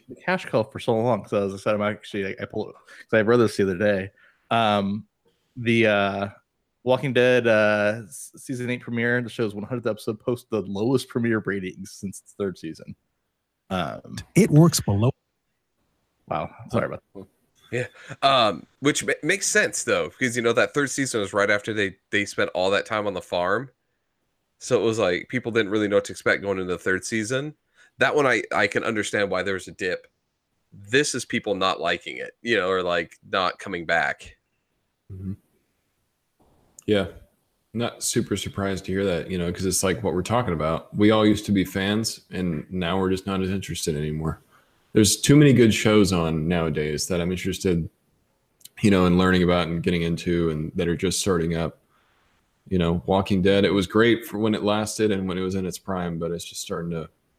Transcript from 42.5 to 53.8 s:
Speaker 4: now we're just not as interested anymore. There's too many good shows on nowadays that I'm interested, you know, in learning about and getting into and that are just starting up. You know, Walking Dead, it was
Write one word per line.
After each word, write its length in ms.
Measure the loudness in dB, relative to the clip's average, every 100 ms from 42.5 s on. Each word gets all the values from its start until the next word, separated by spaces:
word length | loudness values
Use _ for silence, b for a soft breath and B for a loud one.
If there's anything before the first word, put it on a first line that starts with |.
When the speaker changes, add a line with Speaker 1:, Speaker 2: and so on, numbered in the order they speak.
| -4 -6
Speaker 4:
now 260 | -4 -2 0
we're 120 | 0
just 180 | 0 -2
not 140 | -2
as 80 | -2
interested 460 | -4 -6 -6 -4 -2
anymore. 460 | -4 -4 -4 -6 _ _ _ _ _
There's 240 | 2 4 4
too 160 | 6 8
many 160 | 8
good 200 | 8 6
shows 400 | 4 4 6 4
on 340 | 2 0 -2 0
nowadays 600 | 0 0 -2 -4 -4 -4
that 100 | -2
I'm 100 | -2
interested, 580 | -4 -6 -2 0 0 -2 _ _ _ _ _ _ _ -20 0
you 80 | 4
know, 160 | 6 6
in 120 | 6
learning 260 | 4 4
about 240 | 4 2 0
and 160 | -2
getting 180 | -2 0
into 460 | 0 -2 -2 0 0
and 220 | -2 -4 -4
that 120 | -2
are 80 | -2
just 240 | -2 -2
starting 360 | 0 0 0 -2
up. 240 | -4 -8 _ _ _ _ _ _ _ _ -4
You 100 | 0
know, 240 | 2 0 2
Walking 360 | 0 2 2
Dead, 220 | 4 4 4
it 60 |
was 120 | 2